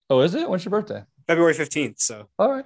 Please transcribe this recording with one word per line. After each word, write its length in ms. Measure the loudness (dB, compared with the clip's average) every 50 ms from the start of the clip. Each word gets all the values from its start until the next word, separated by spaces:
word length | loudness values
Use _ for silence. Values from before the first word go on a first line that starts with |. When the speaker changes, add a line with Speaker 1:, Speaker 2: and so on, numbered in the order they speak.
| _ 0
Speaker 1:
Oh, 100 | 2 4
is 140 | 4 2 0
it? 140 | -2 -4 -2
When's 160 | -4 -4 -4
your 60 | -2
birthday? 340 | -4 -4 -4 -4 -10 -12 -14 _ _ _ _
Speaker 2:
February 280 | 0 2 4 4 4 4
fifteenth. 460 | 2 -2 -4 -4 -4 -4 -4 -4 -4
So. 280 | -6 -6 -6 -8 -18 _ _ 0
Speaker 1:
All 120 | 0 0
right, 140 | 0 -2 -8